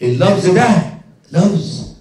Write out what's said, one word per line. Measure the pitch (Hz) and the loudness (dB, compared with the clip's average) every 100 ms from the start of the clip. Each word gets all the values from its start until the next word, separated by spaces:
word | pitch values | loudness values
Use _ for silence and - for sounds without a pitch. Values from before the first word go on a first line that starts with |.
اللفظ | 123 123 190 202 180 | -4 0 2 2 2
ده | 185 240 180 - - - _ _ | 2 4 2 0 -10 -20 _ _
لفظ، | 156 202 170 - - - - | 0 0 0 -4 -10 -14 -18